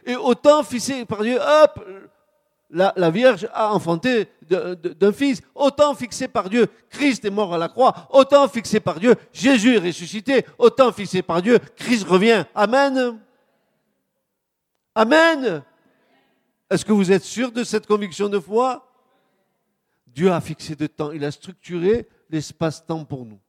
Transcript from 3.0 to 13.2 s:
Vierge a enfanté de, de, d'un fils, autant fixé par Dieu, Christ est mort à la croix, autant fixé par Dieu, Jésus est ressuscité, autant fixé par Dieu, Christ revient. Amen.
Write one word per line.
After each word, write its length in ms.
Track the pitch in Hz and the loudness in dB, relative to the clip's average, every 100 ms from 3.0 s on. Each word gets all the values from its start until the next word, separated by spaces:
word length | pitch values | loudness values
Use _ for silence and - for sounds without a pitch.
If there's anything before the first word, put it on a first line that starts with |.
| 165 | 0
Vierge 380 | 185 254 185 214 | 2 2 2 -4
a 200 | - 214 | -4 -2
enfanté 540 | 196 160 165 254 233 175 _ 156 | -2 -2 -4 -2 -2 -4 _ -4
de, 280 | 180 175 180 | -4 -4 -8
de, 140 | 170 | -10
d'un 220 | - 202 | 0 0
fils, 300 | 208 277 220 - - | 2 -2 -2 -8 -2
autant 400 | 269 277 294 277 | 0 2 0 0
fixé 320 | 247 - 254 | -8 -10 -8
par 220 | 220 185 | -6 -2
Dieu, 180 | 240 202 _ _ | 0 0 _ _
Christ 360 | - 285 220 208 | -4 -2 -2 -4
est 60 | |
mort 220 | 202 190 | -4 -4
à 40 | 170 | -4
la 120 | 165 | -4
croix, 380 | 233 247 - - | 2 2 0 0
autant 360 | 269 262 285 277 | 2 6 4 4
fixé 320 | 233 - 208 | -2 -4 -2
par 200 | 180 156 | -2 0
Dieu, 160 | 240 214 - | 2 2 -2
Jésus 420 | - 226 262 233 220 | -2 2 2 4 2
est 40 | |
ressuscité, 680 | 175 - 170 214 233 262 - - | 0 -8 -12 -10 -2 -2 -2 2
autant 320 | 233 233 247 | 2 4 2
fixé 320 | 202 196 185 | 0 -6 -6
par 180 | - 170 | -4 -2
Dieu, 180 | 196 233 - - | 2 2 0 -10
Christ 320 | 226 233 185 | -4 -2 2
revient. 360 | 185 226 214 - | 2 4 2 0
Amen. 680 | - 208 269 277 262 247 220 | -2 0 2 2 0 -4 -6